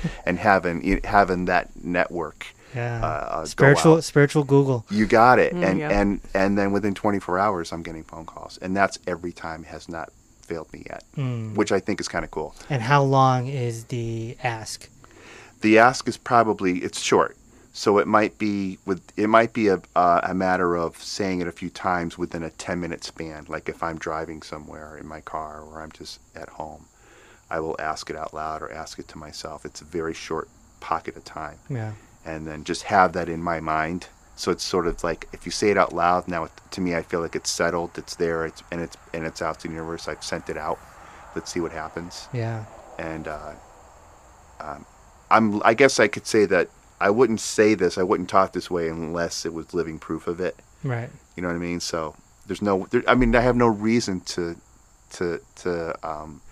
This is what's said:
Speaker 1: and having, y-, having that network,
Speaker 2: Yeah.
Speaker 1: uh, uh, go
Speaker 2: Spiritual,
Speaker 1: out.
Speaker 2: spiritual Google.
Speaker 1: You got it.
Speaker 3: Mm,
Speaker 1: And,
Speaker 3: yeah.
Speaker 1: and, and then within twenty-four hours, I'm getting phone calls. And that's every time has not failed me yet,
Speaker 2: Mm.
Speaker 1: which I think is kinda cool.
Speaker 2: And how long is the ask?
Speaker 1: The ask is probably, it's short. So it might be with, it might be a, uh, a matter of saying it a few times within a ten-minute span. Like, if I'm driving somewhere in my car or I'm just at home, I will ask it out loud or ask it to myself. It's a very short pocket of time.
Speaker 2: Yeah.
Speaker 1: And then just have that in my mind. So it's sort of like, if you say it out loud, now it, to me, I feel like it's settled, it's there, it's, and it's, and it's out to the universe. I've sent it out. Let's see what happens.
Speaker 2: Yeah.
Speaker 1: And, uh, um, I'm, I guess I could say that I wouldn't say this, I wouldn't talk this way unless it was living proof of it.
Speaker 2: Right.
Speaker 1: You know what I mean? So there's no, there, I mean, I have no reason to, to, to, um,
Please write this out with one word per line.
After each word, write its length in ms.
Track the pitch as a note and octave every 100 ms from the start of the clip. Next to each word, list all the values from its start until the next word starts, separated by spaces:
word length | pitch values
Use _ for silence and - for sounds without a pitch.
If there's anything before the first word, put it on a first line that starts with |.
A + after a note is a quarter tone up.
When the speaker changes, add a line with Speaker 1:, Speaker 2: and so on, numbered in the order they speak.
| E3 - -
Speaker 1:
and 140 | F#2
having, 420 | A2 F#2+ F2 E2+
y-, 180 | F#2 F#2
having 420 | F#2+ G2+ F#2 F2+ F2+
that 240 | F2+ - -
network, 640 | E2+ F2 - F2 D#2 - - - -
Speaker 2:
Yeah. 280 | B2 A#2+ A#2+
Speaker 1:
uh, 20 | D#2+
uh, 320 | D2+ - -
go 40 | D#2+
Speaker 2:
Spiritual, 520 | - C#3 C#3+ E3 D#3+
Speaker 1:
out. 60 |
Speaker 2:
spiritual 400 | - D3 C#3+ D#3 C3+
Google. 380 | C#3 C3+ B2 -
Speaker 1:
You 160 | G#2 G#2+
got 320 | A2+ B2 A#2+
it. 160 | E2
Speaker 3:
Mm, 100 | F3
Speaker 1:
And, 160 | F#2+ F#2+
Speaker 3:
yeah. 100 | -
Speaker 1:
and, 300 | G2+ G2+ F#2 -
and 240 | G2 G2 G2+
then 140 | G2
within 240 | G2+ G#2 F#2+
twenty-four 420 | G#2+ G2+ - F2+
hours, 340 | G#2 F#2 E2
I'm 120 | E2+
getting 200 | E2 D#2+
phone 220 | D#2 E2 D#2+
calls. 320 | D#2+ D#2+ -
And 120 | F#2 F#2+
that's 220 | G2 - -
every 260 | E2+ F2
time 340 | - E2 D#2+ D#2+
has 220 | E2 -
not 240 | E2 - - _ _
failed 320 | - E2 D2+
me 140 | D#2 -
yet, 140 | - - -
Speaker 2:
Mm. 380 | C3 A#2+ A2
Speaker 1:
which 180 | G#2 G2+
I 80 | G2
think 220 | - F#2+
is 60 | F2
kinda 200 | F2 D#2+
cool. 260 | D#2 D2 - -
Speaker 2:
And 140 | C3+
how 220 | A2+ C#3+
long 420 | C#3 C3+ C3 B2+ B2
is 400 | C#3 A#2+ A2+ A#2
the 520 | B2 A#2 A2+ A2+ B2+
ask? 460 | B2 A2+ G#2+ - - - - - - - - _
Speaker 1:
The 160 | G#2+ A2
ask 300 | A#2+ C3 -
is 100 | -
probably, 600 | - A#2+ A2 G2 F#2+ F2+
it's 200 | - -
short. 380 | - G#2+ C#2+ - - - - -
So 200 | A2 G2+
it 100 | D2+
might 300 | G#2+ G#2+ -
be 400 | G#2+ G2+ F#2+ F#2 -
with, 160 | F2+ - -
it 100 | G#2+
might 240 | A2+ A#2
be 160 | - G#2
a, 140 | F2+ - -
uh, 240 | F2+ E2+
a 100 | -
matter 420 | F#2 F#2 F#2 F2+ E2+
of 180 | E2 -
saying 380 | - - G2 F2+
it 60 | E2+
a 40 |
few 180 | - F2+
times 480 | - F#2+ F2 E2+ F2+
within 240 | E2+ E2+
a 80 | D#2+
ten-minute 540 | - - F2+ E2+ E2
span. 420 | - - D#2+ D#2 D#2
Like, 180 | D#2 D#2
if 160 | D2+
I'm 140 | E2 E2
driving 440 | E2 D#2+ D#2+ D#2
somewhere 540 | - D#2 D2+ D2+ D2+ D2+
in 80 | D2+
my 140 | D#2
car 400 | - D#2 D#2 D2+
or 220 | D#2 D#2
I'm 100 | D#2
just 280 | - - - _ -
at 120 | -
home, 380 | - D#2 D2+ - _ - - - - _
I 100 | E2
will 160 | D#2+ -
ask 320 | D#2 D2+ -
it 60 | D#2
out 180 | D#2
loud 280 | D2+ D#2 D#2
or 100 | D2+
ask 260 | D#2 D#2 -
it 120 | -
to 80 | D#2+
myself. 480 | D#2 - D#2+ D2+ D#2
It's 160 | -
a 40 | D2+
very 280 | E2+ E2
short 340 | E2 - D#2+ - _ - _
pocket 380 | - E2 - -
of 80 | -
time. 320 | - D2+ D#2 -
Speaker 2:
Yeah. 220 | B2+ A2 G#2 - - E2
Speaker 1:
And 220 | D#2+ D#2
then 160 | D2+
just 200 | D2+ E2
have 280 | - G2+ F#2
that 160 | F2 E2+
in 160 | E2
my 160 | E2+ E2
mind. 480 | D#2+ D#2 D#2+ F2+ - - _ -
So 140 | -
it's 120 | F2
sort 240 | - F#2 E2+
of 160 | -
like, 240 | E2+ D#2+ -
if 120 | - F2
you 60 |
say 180 | - G#2+
it 80 | G2
out 140 | F2
loud, 360 | F2 E2+ F2+ F2
now 160 | E2+ D#2+
it, 60 | - -
to 80 | -
me, 160 | F2+ E2+
I 60 |
feel 180 | D#2+ F2
like 160 | E2 -
it's 140 | -
settled, 480 | - E2+ E2+ E2+ -
it's 180 | - -
there, 300 | E2+ E2 D#2+
it's, 180 | - -
and 80 | F2
it's, 160 | E2 - -
and 120 | E2 D#2+
it's 160 | -
out 180 | E2 D#2
to 80 | E2
the 60 |
universe. 340 | D#2+ D#2+ E2 -
I've 160 | D2+
sent 240 | - E2+ -
it 80 | D#2
out. 220 | D#2+ - - - - - - -
Let's 160 | -
see 80 | F2
what 140 | E2
happens. 560 | D#2+ D#2+ E2+ F2 - -
Speaker 2:
Yeah. 320 | B2 A2+ A2+ G#2+ - - -
Speaker 1:
And, 300 | E2 D#2+ D#2
uh, 240 | D2+ D2+ D2+ - - - - - - - - - -
um, 240 | D2+ D2 D#2 - - - -
I'm, 320 | G#2+ A2 G2+
I 100 | A2
guess 260 | A#2 C3+ -
I 80 | G#2+
could 180 | - -
say 180 | A2 G2
that 240 | F#2 D#2+ - _ -
I 100 | G2
wouldn't 320 | A2 A#2+ G#2+
say 340 | - - G#2+ G2+
this, 220 | F2+ G2
I 60 |
wouldn't 260 | F#2 F2 F2+
talk 240 | G2+ F#2+
this 180 | F2+ -
way 160 | F2+ E2
unless 560 | E2 D#2+ E2+ E2+ - E2+
it 80 |
was 200 | E2 -
living 260 | F2 E2 D#2
proof 280 | - D#2+ -
of 120 | E2+
it. 160 | F2+ - _ _
Speaker 2:
Right. 260 | C#3 A#2+ A#2+ - _ -
Speaker 1:
You 60 |
know 60 | F2+
what 60 | E2+
I 40 |
mean? 200 | F2 F2
So 360 | - E2+ D#2 - _ _ -
there's 140 | F#2
no, 260 | G#2 F#2+ F#2+
there, 120 | B2 -
I 80 | A#2+
mean, 200 | A#2+ A#2+
I 60 |
have 140 | B2 A#2+
no 120 | A#2+
reason 540 | G#2 G#2+ A#2 G2+ F#2
to, 340 | - - E2+ E2+ - _ _ _ _
to, 280 | - F2 E2 - -
to, 500 | F#2 E2+ E2 - E2
um, 340 | D2+ D#2 D2 -